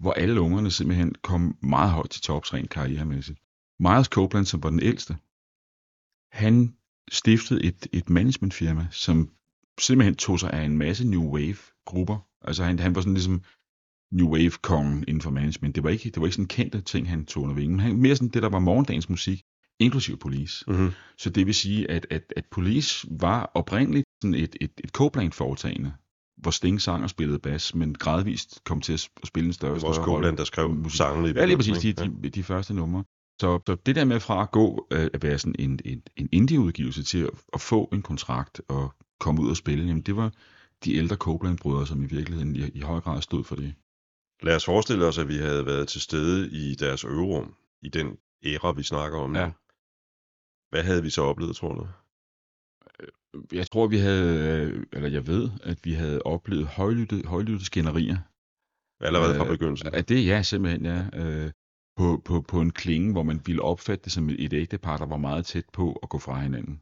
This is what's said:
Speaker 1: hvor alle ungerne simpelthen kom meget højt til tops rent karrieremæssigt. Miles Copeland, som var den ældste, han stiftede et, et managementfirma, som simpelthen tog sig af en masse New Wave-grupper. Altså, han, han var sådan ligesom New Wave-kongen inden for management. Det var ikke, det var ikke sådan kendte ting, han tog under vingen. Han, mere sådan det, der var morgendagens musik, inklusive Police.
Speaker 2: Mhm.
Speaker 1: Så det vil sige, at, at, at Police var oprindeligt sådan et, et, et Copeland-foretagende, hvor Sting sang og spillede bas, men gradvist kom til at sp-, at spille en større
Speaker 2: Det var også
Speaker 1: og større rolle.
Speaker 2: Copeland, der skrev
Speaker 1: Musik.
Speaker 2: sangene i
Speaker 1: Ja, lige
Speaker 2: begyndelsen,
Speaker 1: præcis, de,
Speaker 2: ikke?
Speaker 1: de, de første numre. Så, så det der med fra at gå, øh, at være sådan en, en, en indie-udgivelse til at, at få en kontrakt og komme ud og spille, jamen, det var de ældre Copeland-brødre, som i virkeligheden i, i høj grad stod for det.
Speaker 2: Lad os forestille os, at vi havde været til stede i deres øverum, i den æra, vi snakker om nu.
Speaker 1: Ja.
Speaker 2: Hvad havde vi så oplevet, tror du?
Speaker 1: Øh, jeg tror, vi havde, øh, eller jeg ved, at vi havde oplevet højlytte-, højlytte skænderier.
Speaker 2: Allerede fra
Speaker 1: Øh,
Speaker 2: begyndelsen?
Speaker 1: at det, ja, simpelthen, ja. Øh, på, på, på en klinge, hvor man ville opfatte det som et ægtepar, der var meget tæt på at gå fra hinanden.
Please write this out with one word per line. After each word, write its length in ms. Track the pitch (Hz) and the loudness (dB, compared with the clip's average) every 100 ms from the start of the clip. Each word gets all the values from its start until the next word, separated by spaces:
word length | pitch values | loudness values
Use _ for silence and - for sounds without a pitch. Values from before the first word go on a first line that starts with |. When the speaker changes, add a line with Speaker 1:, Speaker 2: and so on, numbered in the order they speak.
Speaker 1:
hvor 100 | 92 | -2
alle 280 | - 90 113 | 2 2 4
ungerne 300 | 82 95 107 | 2 2 0
simpelthen 440 | 90 80 87 85 - | 0 0 2 0 -2
kom 340 | - 90 85 - | -2 0 0 0
meget 280 | 69 69 98 | 0 4 4
højt 180 | 80 71 | 2 -2
til 120 | - | -6
tops 320 | - 73 - | -4 -4 -4
rent 160 | 64 64 | -6 -6
karrieremæssigt. 680 | 82 67 73 76 69 69 76 _ _ _ - | -4 -4 -2 -2 -4 -6 -12 _ _ _ 2
Miles 280 | 90 113 131 | 6 6 6
Copeland, 380 | - 95 107 98 | 4 2 2 0
som 180 | 80 | 0
var 60 | 78 | 0
den 100 | 80 | 2
ældste, 360 | 98 - - 82 _ _ _ _ _ _ _ _ _ _ _ | 2 0 -4 -10 _ _ _ _ _ _ _ _ _ _ _
han 440 | - 107 120 120 - _ _ - | 0 6 6 6 0 _ _ -6
stiftede 520 | - - 113 - 107 | 0 6 6 4 2
et, 240 | 87 - - | 2 -2 -4
et 180 | 87 - | -4 2
managementfirma, 800 | 87 120 135 98 - 82 80 82 | 4 4 2 -2 0 0 0 -2
som 380 | - - 80 76 _ _ _ _ - | -4 2 2 2 _ _ _ _ -4
simpelthen 360 | - 131 101 - | 4 6 6 4
tog 240 | - 90 | 0 0
sig 120 | 87 | 0
af 100 | 78 | -2
en 140 | 76 76 | 0 2
masse 300 | 76 104 123 | 0 0 2
New 160 | 92 | 2
Wave-grupper. 960 | 78 73 76 104 - _ - 90 92 104 - _ | 2 0 -2 -4 -12 _ -6 -2 0 -2 -6 _
Altså, 220 | - 80 | -6 0
han, 160 | 87 87 | 2 2
han 160 | 92 90 | 2 2
var 60 | |
sådan 120 | 95 | 2
ligesom 280 | 95 90 90 - _ _ _ _ _ - | 2 2 0 -4 _ _ _ _ _ -4
New 160 | 90 85 | 2 4
Wave-kongen 760 | 80 85 - - 80 71 71 - | 6 4 2 0 2 2 0 -2
inden 140 | 78 | -2
for 80 | 76 | -2
management. 460 | 69 73 76 73 69 | -2 -2 -2 -4 0
Det 80 | |
var 60 | 76 | 0
ikke, 200 | 107 117 | 0 -2
det 100 | 82 | -2
var 60 | 78 | -2
ikke 100 | - | 0
sådan 120 | 95 | -2
kendte 340 | - 117 104 | -2 -2 -4
ting, 280 | - 98 85 | -4 -4 -2
han 160 | 82 73 | -4 -4
tog 180 | 80 | -4
under 120 | 71 71 | -4 -2
vingen. 240 | 73 95 | 0 2
Han, 160 | 113 110 | 2 4
mere 140 | 131 135 | 4 4
sådan 140 | 123 | 2
det, 140 | 117 | 0
der 60 | 107 | 2
var 100 | 95 | 2
morgendagens 500 | 90 113 139 73 - | 4 4 2 0 -2
musik, 340 | 87 - 95 _ _ _ - | -4 -2 -6 _ _ _ 2
inklusive 380 | 117 135 - 65 | 2 2 -2 -6
Police. 460 | 69 69 76 - - | -6 -6 -6 -8 -2
Speaker 2:
Mhm. 240 | 92 92 90 - - | 2 2 0 -12 -8
Speaker 1:
Så 120 | 98 | -2
det 160 | 98 95 | 2 2
vil 80 | 107 | 2
sige, 360 | 98 104 - | 2 0 0
at, 160 | 85 - | -2 -2
at, 240 | 80 - - | -6 -6 -10
at 100 | - | -6
Police 560 | - 90 127 143 - - | -2 2 2 0 -4 -6
var 400 | 80 85 117 - | 0 2 2 0
oprindeligt 520 | - - 101 147 143 135 - | -2 0 2 2 2 0 -2
sådan 100 | 104 69 | 0 2
et, 200 | 80 - | 0 -4
et, 100 | - - | -8 -8
et 60 | - | -6
Copeland-foretagende, 1040 | - 147 135 87 - 65 69 62 - 69 71 _ _ _ - | 2 2 2 -2 -2 -4 -2 -4 -4 -6 -8 _ _ _ -6
hvor 140 | 85 | -2
Sting 300 | - 90 104 | 0 2 2
sang 220 | - 82 | 0 -2
og 60 | 65 | -4
spillede 300 | - 76 71 | -2 -2 -2
bas, 360 | 71 76 - 85 | -2 -4 -2 -2
men 180 | 78 76 | -2 -2
gradvist 680 | 80 80 98 - - - | 0 0 0 -4 -8 -12
kom 180 | - 76 | -6 -4
til 120 | - | -2
at 60 | 78 | -4
sp-, 200 | - - | -6 -12
at 60 | - | -8
spille 200 | 80 85 | -2 -2
en 60 | |
større 200 | 87 71 78 | -2 -4 -2
Speaker 2:
Det 60 | |
var 60 | 80 | 0
også 140 | 80 | 0
Speaker 1:
og 40 | 82 | 0
større 20 | |
rolle. 80 | 73 | 2
Speaker 2:
Copeland, 200 | 82 78 | 0 0
der 60 | |
skrev 260 | 76 - 80 78 | -4 -2 0 0
Speaker 1:
Musik. 220 | 80 76 | -2 0
Speaker 2:
sangene 320 | 73 76 82 | 2 2 0
i 20 | |
Speaker 1:
Ja, 120 | 78 180 | 4 4
lige 120 | 120 | 4
Speaker 2:
begyndelsen, 160 | 101 | 2
Speaker 1:
præcis, 220 | 92 110 87 | 2 0 -2
de, 80 | |
Speaker 2:
ikke? 120 | 92 50 | -4 -4
Speaker 1:
de, 60 | 71 | -6
de 140 | 98 | -6
første 300 | 87 92 101 | -4 -4 -2
numre. 300 | 101 82 92 98 _ _ - | -2 -2 -2 -6 _ _ -2
Så, 180 | 92 87 - | 2 2 0
så 80 | 90 - | -2 0
det 100 | 139 | 2
der 100 | 135 | 2
med 140 | 117 | 2
fra 220 | - 98 | 0 -2
at 100 | 104 | 2
gå, 360 | 110 110 - - | 4 4 2 -2
øh, 180 | 80 80 | 0 0
at 100 | - | 0
være 140 | 76 71 | 0 0
sådan 160 | - - | -2 -2
en, 200 | 67 67 - | -2 -2 -6
en, 180 | 64 - - | -10 -10 -8
en 120 | 69 | 2
indie-udgivelse 720 | 90 127 156 95 - 62 69 | 4 6 4 2 0 -4 -4
til 140 | 71 90 | -4 -2
at, 60 | 80 - - | -2 -6 -10
at 80 | - | -8
få 280 | - 110 - | 0 2 2
en 80 | 101 | -4
kontrakt 600 | - 73 - 62 65 - - | -4 -6 -4 -4 -6 -10 -6
og 260 | 69 67 - _ - | -4 -4 -8 _ -6
komme 220 | 80 78 | 0 2
ud 80 | 62 | 2
og 80 | 85 | 0
spille, 280 | - 71 87 | -2 -2 0
jamen, 160 | 82 | -2
det 120 | - 101 | -2 -2
var 160 | 113 - - _ _ _ | -2 -4 -20 _ _ _
de 120 | - 78 | -2 0
ældre 200 | 85 101 | 0 0
Copeland-brødre, 720 | - 82 92 85 73 69 69 | -2 -2 0 -2 0 -2 -2
som 160 | 73 | -4
i 20 | 69 | -4
virkeligheden 500 | 73 78 82 73 65 | -4 -4 -4 -4 -4
i, 140 | 71 | -6
i 60 | 71 | -6
høj 180 | 73 82 | -6 -6
grad 220 | 82 73 | -4 -6
stod 220 | - 78 | -4 -4
for 120 | - 69 | -4 -8
det. 180 | 71 76 _ _ _ _ _ - | -10 -12 _ _ _ _ _ -6
Speaker 2:
Lad 120 | 82 82 | 0 0
os 100 | - | 2
forestille 400 | 107 107 107 85 | 2 2 2 2
os, 120 | 78 | 0
at 100 | 73 | -4
vi 80 | 73 | -2
havde 280 | 76 73 67 | -2 -2 -2
været 220 | 71 73 | -2 -4
til 140 | - | -6
stede 500 | - 80 80 92 80 | -4 -2 0 0 -2
i 240 | 78 71 69 | -6 -6 -4
deres 280 | 69 67 | -4 -4
øverum, 500 | 58 73 98 80 - - _ _ | -4 -4 -2 -2 -6 -14 _ _
i 80 | 78 | -8
den 280 | 85 73 - _ _ 73 | -6 -6 -8 _ _ -6
æra, 260 | 73 87 | -2 -2
vi 120 | 73 | -2
snakker 360 | 71 73 76 78 | -4 -4 -4 -4
om 100 | 69 | -4
nu. 100 | 78 | -2
Speaker 1:
Ja. 120 | 87 82 _ _ _ _ _ _ _ _ _ _ - | -4 -6 _ _ _ _ _ _ _ _ _ _ -6
Speaker 2:
Hvad 140 | 78 | -2
havde 200 | 92 90 | 2 0
vi 60 | 80 | 0
så 120 | 76 | -2
oplevet, 340 | 71 71 85 - | -2 -2 -6 -6
tror 180 | 82 | -8
du? 140 | 82 90 - _ _ _ _ _ _ _ _ _ - | -8 -10 -14 _ _ _ _ _ _ _ _ _ -20
Speaker 1:
Øh, 440 | - - _ 71 - 90 | -20 -20 _ -20 -10 -6
jeg 100 | 87 | -2
tror, 160 | 110 110 | 2 4
vi 100 | 107 | 4
havde, 420 | 98 95 90 80 78 80 76 | 4 4 4 2 2 0 -2
øh, 140 | 50 - | -4 -8
eller 160 | - 71 | -6 -4
jeg 180 | 71 65 | -4 0
ved, 220 | 92 120 98 | 0 0 -6
at 140 | - 82 | -8 -8
vi 100 | 82 | -4
havde 280 | 80 78 73 | -4 -2 -2
oplevet 460 | - 85 - 85 76 | -2 -4 -4 -4 -4
højlytte-, 600 | - 98 117 113 101 82 | -2 0 0 -2 -4 -4
højlytte 380 | 90 110 104 92 | -4 -2 -4 -4
skænderier. 520 | 92 80 80 - 92 - _ _ _ _ _ _ - | -2 0 0 0 -2 -6 _ _ _ _ _ _ -6
Speaker 2:
Allerede 360 | - 85 85 73 | 0 2 4 2
fra 60 | 80 | 0
Speaker 1:
Øh, 40 | |
Speaker 2:
begyndelsen? 360 | 80 80 67 73 | 0 -2 -2 -4
Speaker 1:
at 160 | - - | -4 2
det, 160 | 127 95 | 2 4
ja, 160 | 107 | 2
simpelthen, 420 | 95 98 92 85 85 | 2 0 0 0 -2
ja. 200 | 87 95 | -4 -4
Øh, 380 | - 82 78 78 - _ _ _ - | -6 -4 -4 -6 -8 _ _ _ 0
på, 240 | 87 82 - | 2 2 0
på, 160 | 87 | -2
på 200 | 71 87 | 0 0
en 100 | 82 | 2
klinge, 400 | - 90 80 101 | 0 -2 0 2
hvor 120 | 92 | 0
man 180 | 80 80 90 | 0 -2 -2
ville 160 | 82 | -2
opfatte 420 | 71 90 - 98 | 0 -2 -4 -6
det 80 | - | -4
som 180 | 87 76 | -4 -2
et 240 | 71 76 | -2 -2
ægtepar, 440 | 73 82 104 82 78 | -2 -4 -6 -6 -6
der 80 | 76 | -4
var 120 | 76 | -4
meget 280 | 71 78 87 | -4 -4 -4
tæt 200 | 87 - | -8 -8
på 200 | - 87 - | -4 -4 -4
at 60 | - | -8
gå 100 | 71 | -10
fra 220 | - 65 | -6 -6
hinanden. 400 | 69 64 64 73 | -4 -6 -8 -12